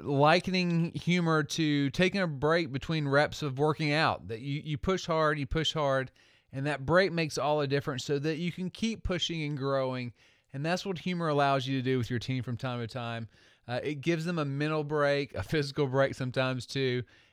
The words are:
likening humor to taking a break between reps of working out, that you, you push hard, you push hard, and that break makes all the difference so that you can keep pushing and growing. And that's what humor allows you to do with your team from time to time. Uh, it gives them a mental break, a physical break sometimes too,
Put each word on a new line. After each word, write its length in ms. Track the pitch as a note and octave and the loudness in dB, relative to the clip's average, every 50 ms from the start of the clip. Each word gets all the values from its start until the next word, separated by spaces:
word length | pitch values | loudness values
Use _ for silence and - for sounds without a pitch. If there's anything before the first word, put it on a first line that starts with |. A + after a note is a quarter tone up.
| D#2 | -2
likening 880 | B2 C#3+ C3+ C#3+ D#3 E3 F3+ - F#3+ F#3 F#3 F3 F3 E3+ E3 E3+ E3 - | 0 4 6 6 6 6 6 4 2 0 0 2 2 2 2 2 0 -2
humor 480 | C#3+ - E3+ F3 F3+ E3+ E3 D#3+ D#3 | -2 0 2 2 4 4 4 2 2
to 480 | D3+ - - - D#3+ D3+ D3 C#3+ C#3+ C3+ | 2 0 0 0 0 2 2 2 2 0
taking 320 | - - F#3 F3+ F#3 G3+ | 2 2 2 2 2 0
a 60 | F#3 | -2
break 440 | E3+ C#3+ B2+ D3 D3+ E3 F3 E3 A#2+ | -2 -2 0 2 2 4 2 2 -2
between 360 | C3+ C3 - - E3 D#3 D3 | -4 -6 -4 -4 -2 -2 2
reps 340 | C#3+ C#3 C#3+ D3+ - - - | 4 4 4 4 4 0 -4
of 160 | D3+ C#3 B2+ | -4 -4 0
working 340 | C3+ D3+ D3+ D3+ - D#3 D3 | 2 2 2 2 2 0 0
out, 360 | D3 D#3 D#3+ B2 F#2 - - | 2 2 2 2 2 0 -4
that 140 | F#2+ A#2 A2+ | -8 -10 -8
you, 200 | C3+ C#3+ C#3+ D3+ - | -6 -6 -6 -6 -4
you 140 | D#3 D3+ | -4 -6
push 300 | - - F#3+ F#3+ F3 - | -4 -2 -2 -2 0 -2
hard, 320 | F3+ E3 D#3+ D#3 D3+ D#3 D3+ | -2 0 2 2 2 2 0
you 80 | C#3 | -2
push 260 | - - D#3+ D3+ - - | -2 -2 0 0 0 0
hard, 380 | E3 D3 C#3 C3+ C3+ C3 B2+ - _ _ _ _ _ _ _ - | 0 0 0 0 0 -2 -4 -10 _ _ _ _ _ _ _ -8
and 140 | C3+ C#3 | -4 -4
that 180 | D3 C#3+ C3+ C3+ | -4 -4 -2 0
break 260 | C3+ E3 F#3 G3 F#3 | 4 4 4 4 4
makes 280 | E3 E3+ E3 C#3+ - - | 2 0 -2 -2 -2 -2
all 200 | B2+ D3 D3+ D3+ | 0 2 2 2
the 80 | C#3+ | 2
difference 380 | C3 C#3 C#3+ - D#3 C3+ B2+ - | 2 0 0 0 -2 -4 -4 -2
so 140 | - C#3+ C#3+ | -2 -2 -2
that 180 | C#3 D#3+ D#3+ | 0 -2 -2
you 140 | C#3+ F3 F3 | -2 -4 -4
can 180 | - F3 F#3 F3 | -4 -6 -8 -8
keep 320 | - - A3 A3+ G#3+ F#3+ - | -6 -4 -4 -4 -4 -4 -4
pushing 380 | - F#3 E3 - - E3+ D#3+ | -4 -2 -2 -2 -4 -4 -4
and 160 | D3+ D3 D3+ | -4 -4 -4
growing. 560 | B2+ C3+ C#3 C#3 C3+ C3 C3 B2+ B2+ B2 A#2+ - _ _ _ _ _ _ _ - | -4 -2 0 0 0 0 -2 -2 -4 -6 -8 -10 _ _ _ _ _ _ _ -8
And 100 | C3+ D3 | -4 -2
that's 220 | D#3+ F3+ F#3 - | -2 -2 -2 -2
what 140 | G3+ F#3 D3 | -4 -6 -4
humor 280 | - F3+ F3+ E3+ E3+ D#3 | -4 -4 -2 0 0 2
allows 360 | D3 C#3+ C#3+ C#3 C#3 C#3 B2 | 2 4 4 4 2 2 0
you 100 | C3+ C3+ C3 | 0 -2 0
to 40 | A#2+ | 0
do 140 | C3 C3 | 0 0
with 120 | B2+ A2+ - | 0 0 -2
your 80 | B2 A#2 | -4 -4
team 240 | - - C3 C3 A#2 | -2 -2 -4 -4 -4
from 120 | C3 A#2+ | -4 -6
time 240 | - - C3 B2 A#2+ | -6 -6 -6 -6 -6
to 80 | A#2 | -8
time. 400 | A2+ - B2+ A#2 A#2 A#2 A#2 A#2 - _ _ - - _ _ _ | -8 -8 -8 -8 -6 -6 -8 -10 -12 _ _ -20 -20 _ _ _
Uh, 120 | - B2 B2+ - | -6 -6 -4 -4
it 120 | C#3 D3+ C#3 | -4 -6 -2
gives 240 | B2+ E3 E3+ D#3+ D#3+ | 0 0 0 0 0
them 120 | F3 F3 | -2 -2
a 80 | E3 D3 | -2 -2
mental 380 | C#3 C#3 C#3+ D3 D#3 D#3 D#3 D3 | -2 -2 -2 0 0 0 -2 -2
break, 500 | D3 D#3 D3+ C#3+ C#3+ C#3+ C#3+ C#3+ - - | 0 0 2 2 4 2 2 0 -2 -4
a 80 | - | -8
physical 460 | F#2+ - E3+ D3+ C#3 C#3 C3+ D3+ C#3+ | -4 0 0 0 0 0 0 0 0
break 260 | B2 C3 C3+ C3+ B2 - | 2 4 4 2 2 2
sometimes 540 | - C3 B2+ A#2 C3 C3 C3 C3 B2+ - | -2 -4 -2 0 0 0 0 -2 -4 -6
too, 340 | - - C#3 C3+ B2+ B2 B2 A2+ - - - _ _ | -6 -2 -2 0 0 0 -2 -4 -6 -12 -20 _ _